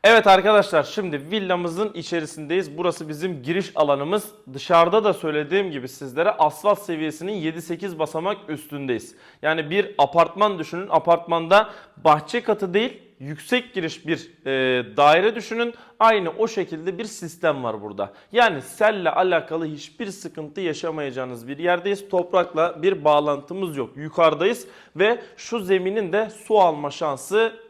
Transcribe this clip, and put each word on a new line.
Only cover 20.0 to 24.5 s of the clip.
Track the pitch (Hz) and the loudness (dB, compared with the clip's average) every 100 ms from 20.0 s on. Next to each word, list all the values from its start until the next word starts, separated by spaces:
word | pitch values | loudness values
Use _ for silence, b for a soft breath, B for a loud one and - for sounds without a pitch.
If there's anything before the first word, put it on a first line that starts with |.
| 208 | -10
sıkıntı | 185 170 - 151 175 | -10 -14 -14 -14 -6
yaşamayacağınız | 180 147 170 160 143 127 127 120 120 | -6 -4 -6 -6 -6 -6 -8 -10 -12
bir | 143 | -4
yerdeyiz. | 175 175 185 196 - | 0 0 0 -4 -2
Toprakla | 185 175 190 175 160 170 165 | -2 2 0 0 0 -2 2
bir | 180 190 147 | 0 2 4
bağlantımız | 147 147 143 143 180 185 139 | 4 4 -4 -6 -8 -6 -6
yok. | 117 - | -8 -8
Yukarıdayız | 151 - 165 151 185 | -6 4 4 4 0